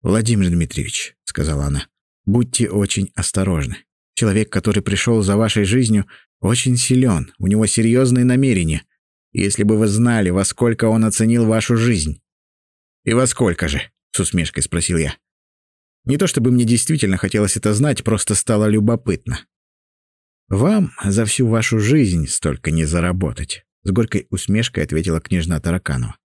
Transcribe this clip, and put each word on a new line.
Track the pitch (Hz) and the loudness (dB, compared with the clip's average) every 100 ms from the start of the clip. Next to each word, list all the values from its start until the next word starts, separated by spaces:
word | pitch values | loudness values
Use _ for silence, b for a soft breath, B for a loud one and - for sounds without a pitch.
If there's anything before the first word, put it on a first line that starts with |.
«Владимир | 117 107 113 110 92 | 0 0 2 2 2
Дмитриевич», — | 85 80 - - - - _ | 0 -2 -4 -6 -8 -10 _
сказала | - - 76 71 71 | -12 -6 -4 -2 -2
она, — | 71 - _ _ _ - | -4 -6 _ _ _ -2
«будьте | 117 120 - 117 | 0 0 -2 0
очень | 101 98 - 98 | 0 -2 -2 -4
осторожны. | - 92 - 95 82 65 - _ _ _ | -6 -6 -2 0 -2 -4 -8 _ _ _
Человек, | - 110 98 107 | -2 0 2 0
который | 95 107 104 | -2 0 -2
пришел | - 98 - 113 | -2 -2 0 2
за | 98 101 | 2 2
вашей | 110 107 | 2 0
жизнью, | 98 123 117 104 95 B B _ | 2 2 2 0 0 B B _
очень | - 120 131 123 | -2 0 0 0
силен, | - 127 127 85 64 _ | 2 2 2 0 -4 _
у | 92 | 0
него | 107 110 | 2 2
серьезные | - 113 123 131 127 | 0 2 2 4 4
намерения. | 123 127 135 95 80 76 _ _ _ _ _ | 4 2 2 2 0 -4 _ _ _ _ _
Если | - 98 101 | -4 -2 0
бы | 104 110 | 2 2
вы | 110 | 2
знали, | 104 120 117 92 | 2 2 2 2
во | 90 | 0
сколько | 95 - 120 113 113 | -2 0 0 2 2
он | 110 | 2
оценил | 110 - 113 120 113 | 2 2 2 2 2
вашу | 110 - 117 | 0 0 0
жизнь». | 117 101 76 71 _ _ _ _ _ _ _ _ | 2 0 -2 -6 _ _ _ _ _ _ _ _
«И | - | -2
во | 117 127 | 0 0
сколько | - 110 85 82 | 0 -2 0 -4
же?» — | 71 - _ _ | -4 -8 _ _
с | - | -4
усмешкой | 90 90 80 - | -2 -2 -4 -6
спросил | - 87 - 85 | -4 -4 -2 -2
я. | 73 - _ _ _ _ _ _ _ _ | -4 -8 _ _ _ _ _ _ _ _
Не | - 143 | -4 0
то | 175 | 0
чтобы | - 120 | 2 2
мне | 123 | 4
действительно | 117 117 - 156 101 92 | 4 2 0 0 0 -2
хотелось | 95 107 104 - | -2 0 0 0
это | 104 | 0
знать, | 107 147 127 | 2 0 0
просто | - 107 - | -2 -2 0
стало | 104 - 107 107 | -2 0 2 2
любопытно. | 107 107 117 - 85 - 62 - _ _ _ _ _ _ _ _ _ _ | 2 2 0 -2 -4 -6 -10 -12 _ _ _ _ _ _ _ _ _ _
«Вам | 98 147 214 185 - | 0 2 2 0 -4
за | 104 98 | -2 0
всю | 110 - 120 | 0 0 0
вашу | 113 110 110 | 0 0 0
жизнь | 104 151 110 87 71 | 2 2 4 0 -2
столько | - 80 65 80 | -4 -4 -4 -2
не | 80 | 0
заработать», — | 76 85 87 90 82 - 76 - _ _ | 0 0 0 -2 -4 -4 -10 -12 _ _
с | - | -2
горькой | 95 113 - - | -2 0 -4 -4
усмешкой | 98 - 104 117 - | -8 -2 -2 -2 -4
ответила | 78 80 87 80 | -2 -2 -2 -4
княжна | - 90 82 82 | -2 -2 -2 -4
Тараканова. | 85 90 - 65 57 - | -2 -4 -4 -6 -6 -10